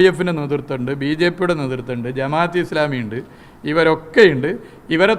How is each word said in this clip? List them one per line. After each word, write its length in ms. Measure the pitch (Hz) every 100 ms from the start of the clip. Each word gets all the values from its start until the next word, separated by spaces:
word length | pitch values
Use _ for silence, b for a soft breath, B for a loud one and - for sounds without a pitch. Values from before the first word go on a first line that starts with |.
ഡി 40 | 185
എഫിൻ്റെ 240 | 170 180 160
നേതൃത്വമുണ്ട്, 520 | 143 143 135 135 127 143
ബി 80 | 139 156
ജെ 80 | 175 175
പിയുടെ 200 | 180 160
നേതൃത്വമുണ്ട്, 500 | 131 127 123 120 120 131
ജമാഅത്ത് 460 | 135 156 170 175
ഇസ്ലാമിയുണ്ട്, 540 | 165 156 151 131 107 117 - B B B 147
ഇവരൊക്കെയുണ്ട്. 760 | 160 160 160 - - 196 135 147 233 B B - 160
ഇവരെ 200 | 202